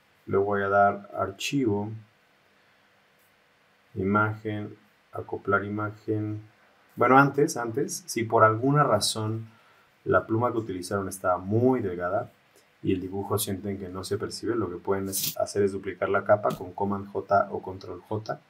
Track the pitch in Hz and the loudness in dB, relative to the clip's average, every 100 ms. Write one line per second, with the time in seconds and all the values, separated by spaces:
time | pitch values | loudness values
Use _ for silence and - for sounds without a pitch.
0 | _ _ - 98 101 101 98 101 101 101 | _ _ -2 0 2 0 2 6 6 4
1 | - - 98 95 - 143 123 101 104 113 | -4 -4 -4 -4 -4 0 2 0 -2 -8
2 | - _ _ _ _ _ _ _ _ _ | -14 _ _ _ _ _ _ _ _ _
3 | _ _ _ _ _ _ _ _ _ - | _ _ _ _ _ _ _ _ _ -4
4 | 95 104 107 107 110 104 104 - _ _ | 2 4 2 0 -6 -6 -8 -14 _ _
5 | _ - - - - 98 101 104 107 107 | _ -12 -10 -8 0 0 0 -4 -4 -6
6 | - 107 107 107 - _ _ _ _ - | -4 -2 -4 -6 -12 _ _ _ _ 0
7 | 123 131 139 139 147 - 117 113 175 - | 6 8 8 4 0 0 -4 -4 -4 -6
8 | - - 110 113 110 110 131 143 139 107 | -6 -4 0 6 6 6 2 4 4 2
9 | - 113 110 110 113 - _ _ _ _ | 0 -2 -4 -6 -10 -18 _ _ _ _
10 | - 95 - 113 120 113 107 92 87 101 | 0 0 2 0 0 -2 -4 -6 -4 -4
11 | 98 98 95 90 92 110 127 127 101 87 | -4 -4 0 0 0 2 4 2 0 -4
12 | 87 101 135 - _ _ _ _ - 92 | -2 -2 -4 -10 _ _ _ _ -2 -2
13 | 92 95 98 101 - 98 101 98 95 92 | -2 -8 -4 -2 -2 -6 -6 -8 -8 -10
14 | 92 101 - - 95 117 95 87 - 98 | -6 -4 -4 -6 -4 -2 -4 -4 -2 -2
15 | 98 98 - - - 101 101 98 98 90 | -2 -4 -4 -2 -2 2 0 0 -8 -4
16 | 95 98 101 104 127 - 90 - 101 98 | 0 0 4 2 2 -4 -6 -4 -2 -2
17 | 98 98 - 101 101 98 - 95 101 87 | -4 -8 2 2 2 -2 -8 -10 -12 -14
18 | - 107 110 143 | -8 -8 -6 -10